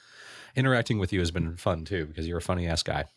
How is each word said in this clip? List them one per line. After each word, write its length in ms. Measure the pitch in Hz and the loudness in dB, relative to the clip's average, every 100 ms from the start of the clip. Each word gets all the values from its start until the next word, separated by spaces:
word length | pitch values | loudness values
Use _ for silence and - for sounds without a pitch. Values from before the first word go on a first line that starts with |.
| - - - - - - | -20 -20 -20 -18 -4 2
interacting 420 | 131 123 113 110 | 4 4 4 2
with 160 | 92 | 2
you 60 | 95 | 2
has 100 | 85 | 2
been 240 | 87 80 82 | 0 -2 -2
fun, 280 | 104 85 80 | 0 0 0
too, 200 | 95 78 | -4 -4
because 220 | 80 82 | -4 -4
you're 100 | 85 | -2
a 20 | |
funny-ass 420 | - 90 85 80 | -2 0 0 0
guy. 220 | - 73 73 | 0 -2 -4